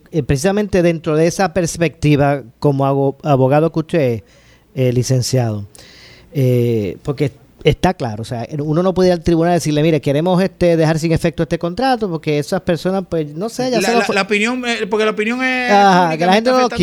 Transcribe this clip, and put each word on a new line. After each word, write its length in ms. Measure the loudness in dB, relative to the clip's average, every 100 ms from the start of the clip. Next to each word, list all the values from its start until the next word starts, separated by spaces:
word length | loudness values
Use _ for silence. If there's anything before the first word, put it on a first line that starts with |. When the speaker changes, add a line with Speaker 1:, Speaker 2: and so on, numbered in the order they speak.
| _
Speaker 1:
eh, 120 | -4
precisamente 580 | -2 0 0 0 0 2
dentro 320 | 2 0 -2
de 140 | 0 0
esa 260 | 0 -2
perspectiva, 880 | 0 -4 -2 -4 0 2 2 2 0 -6 -4
como 260 | 0 0
abo-, 320 | 0 0 -2 -2
abogado 480 | 0 2 4 4 2
que 80 | -2
usted 220 | -2 0
es, 220 | 0 -2 -8 _ -20 -20 _
eh, 180 | -2 0
licenciado, 760 | 0 0 0 0 0 0 -4 -8 -16 -20 -20 -20 -20 -10
eh, 640 | -2 0 2 2 0 -2 -6
porque 260 | -8 -4 -4 -6 _ -4
está 300 | -2 0 0
claro, 280 | -2 -6 -8
o 20 |
sea, 220 | -8 -8 -8 -6
uno 200 | -2 0
no 140 | 0
puede 140 | 2 2
ir 40 |
al 120 | 2
tribunal 300 | 2 2 2
y 20 | 0
decirle, 260 | 0 0
"Mire, 180 | 2 2
queremos, 400 | 0 0 2 2
este, 360 | 0 0 2 4
dejar 240 | 2 0
sin 100 | 0
efecto 320 | 0 0 -2
este 160 | -4 -4
contrato", 500 | -4 -2 -2 -2 -2
porque 300 | -4 -2 -2
esas 220 | -2 -4
personas, 420 | -2 -2 -2 -4 -4
pues, 240 | -4 -6
no 140 | -8 -8
sé, 240 | -6 -2
ya 80 | 0
Speaker 2:
La, 80 | 2
Speaker 1:
se 40 |
lo 60 | 0
Speaker 2:
la, 60 |
Speaker 1:
fue. 100 | 0
Speaker 2:
la 80 | -2
opinión, 400 | -2 -2 -2 -4
eh, 220 | -4 -6 -4
porque 160 | -2
la 60 | -2
opinión 320 | -2 -4 -4
es 300 | -2 -2 0
Speaker 1:
Ajá, 300 | 4 4 4
Speaker 2:
pública, 140 | 2 0
Speaker 1:
que 80 | 2
la 60 |
gente 160 | 2 2
no 60 | 2
lo 20 | 2
Speaker 2:
afectando 100 | 2